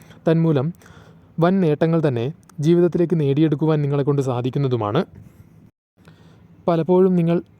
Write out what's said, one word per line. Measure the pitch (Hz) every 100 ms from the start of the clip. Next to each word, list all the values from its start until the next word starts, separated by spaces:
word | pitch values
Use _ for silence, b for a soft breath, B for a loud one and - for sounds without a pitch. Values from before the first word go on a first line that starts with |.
| B B
തന്മൂലം | - 165 165 143 147 - B B B B B -
വൻ | 170 196
നേട്ടങ്ങൾ | 170 147 165 165
തന്നെ | 151 120 123 - - -
ജീവിതത്തിലേക്ക് | 147 175 175 170 170 175
നേടിയെടുക്കുവാൻ | 139 139 160 147 156 156
നിങ്ങളെക്കൊണ്ട് | 143 143 139 143
സാധിക്കുന്നതുമാണ്. | 135 120 127 143 139 123 104 123 - - - - - - - _ _ _ b b b b b -
പലപ്പോഴും | - 165 156 185 185 180
നിങ്ങൾ | 170 170 -